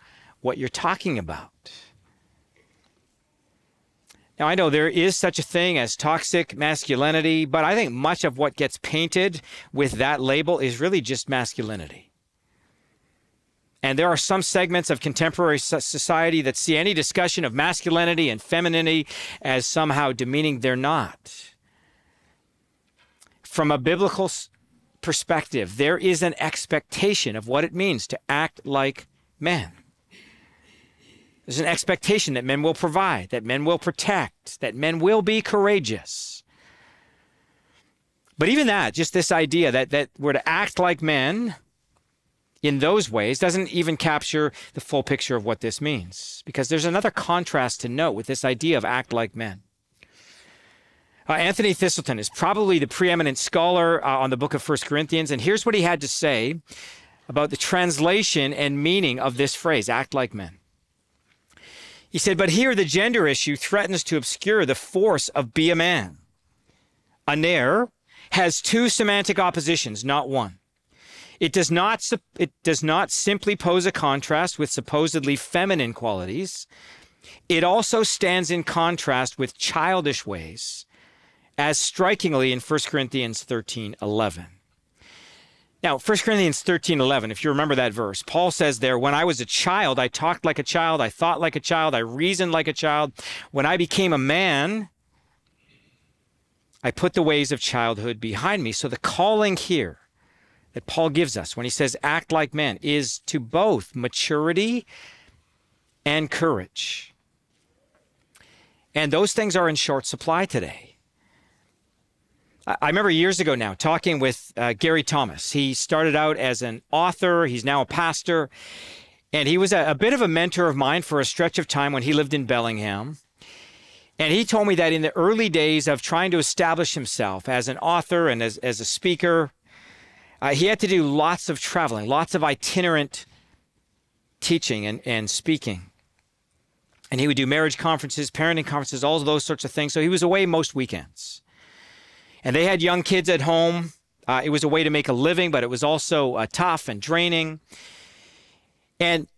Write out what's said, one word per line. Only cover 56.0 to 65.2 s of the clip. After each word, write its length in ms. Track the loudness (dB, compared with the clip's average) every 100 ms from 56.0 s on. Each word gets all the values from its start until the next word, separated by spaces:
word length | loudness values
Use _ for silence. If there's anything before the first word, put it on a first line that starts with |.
to 60 | -2
say 480 | -2 0 2 0 -4 -10 -20 -20 -20 -20 _ -6
about 220 | -2 -2
the 60 | -2
translation 960 | 0 2 2 2 2 2 2 0 0
and 280 | 0 -2 0
meaning 380 | 2 2 2 0
of 180 | -2 0
this 160 | -2
phrase, 340 | 0 0 0 2
"act 280 | -2 0 -2
like 180 | -2
men." 240 | -4 -12 -16 _ _ _ _ _ _ _ _ _ _ -20 -20 -20 -20 _
He 80 | -2
said, 200 | 0 2
"But 120 | 2
here 240 | 4 4
the 120 | 2 2
gender 420 | 2 2 4 2
issue 280 | 2 -2 -4
threatens 480 | 0 0 0 -2 -2
to 120 | -2
obscure 480 | -2 -4 0 2 2
the 80 |
force 560 | 0 -2 2 2 2